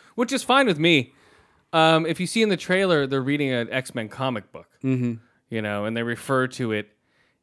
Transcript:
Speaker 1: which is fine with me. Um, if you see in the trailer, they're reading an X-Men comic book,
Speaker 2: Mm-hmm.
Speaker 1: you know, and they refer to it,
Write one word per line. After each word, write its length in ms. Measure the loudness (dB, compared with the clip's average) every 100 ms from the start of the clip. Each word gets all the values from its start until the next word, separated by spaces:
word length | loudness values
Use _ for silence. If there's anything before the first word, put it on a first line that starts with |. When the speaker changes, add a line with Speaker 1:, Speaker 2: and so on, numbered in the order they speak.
| _ -4
Speaker 1:
which 160 | -2
is 120 | -2
fine 240 | 2 2 4
with 100 | 2
me. 340 | 4 4 2 _ _ _ _ _ _
Um, 320 | 4 6 4 2
if 140 | -4
you 80 | -2
see 140 | 0
in 60 | 2
the 80 | 0
trailer, 500 | 0 0 2 2 2
they're 140 | -2
reading 280 | 0 0 0
an 160 | -2 -2
X-Men 380 | -4 -6 -8 -8
comic 420 | -4 -4 -4 -8
book, 160 | -20 -20 _
Speaker 2:
Mm-hmm. 300 | -2 0 -2 -6 _ _ _
Speaker 1:
you 120 | -6
know, 240 | -4 -4 -4
and 100 | -4
they 60 |
refer 440 | -6 -6 -2 0 0
to 240 | -4 -4
it, 160 | -4 -6 _ _ _ _ _